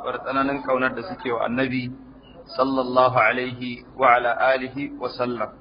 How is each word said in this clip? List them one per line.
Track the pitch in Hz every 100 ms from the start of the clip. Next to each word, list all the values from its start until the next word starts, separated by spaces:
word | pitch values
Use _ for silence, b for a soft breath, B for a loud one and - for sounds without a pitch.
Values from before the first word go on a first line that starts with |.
Bar | 127 123
tsananin | 123 135 135 139
ƙaunar | 131 127 127
da | 120
suke | 98 - 127
wa | 117 110
Annabi | 120 131 127 123 127 - - - - - -
sallallahu | 135 131 123 127 127 120
alaihi | 110 123 127 120 127 120 - 123
wa | 131
ala | 120 120 117 127
alihi | 131 127 127 143 -
wa | 127
sallam. | 123 123 120 107 -